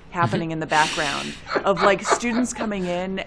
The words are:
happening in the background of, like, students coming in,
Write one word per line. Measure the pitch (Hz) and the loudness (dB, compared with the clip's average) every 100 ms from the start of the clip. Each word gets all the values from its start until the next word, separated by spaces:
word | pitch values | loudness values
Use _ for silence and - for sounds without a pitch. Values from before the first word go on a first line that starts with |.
| - | -10
happening | 180 170 170 165 | -2 0 0 -2
in | 160 | -4
the | 151 | 2
background | 156 156 170 147 139 143 - - - 190 | 2 2 0 -2 -2 -6 -10 -4 0 2
of, | 180 | 4
like, | 196 190 208 | 4 4 2
students | - 240 226 247 | 0 2 0 0
coming | - 226 202 180 | -2 -4 -2 -2
in, | 175 190 190 | -2 -4 -6